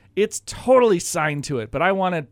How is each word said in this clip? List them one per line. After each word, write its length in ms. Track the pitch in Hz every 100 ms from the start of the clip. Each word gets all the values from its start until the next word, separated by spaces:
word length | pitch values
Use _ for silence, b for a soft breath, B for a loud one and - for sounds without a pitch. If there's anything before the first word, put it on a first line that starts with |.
| b -
It's 260 | 233 - -
totally 540 | - 240 254 233 175
signed 440 | - 175 151 143 -
to 140 | 131
it, 100 | 107
but 120 | 156
I 100 | 175
wanna 360 | 190 185 170 139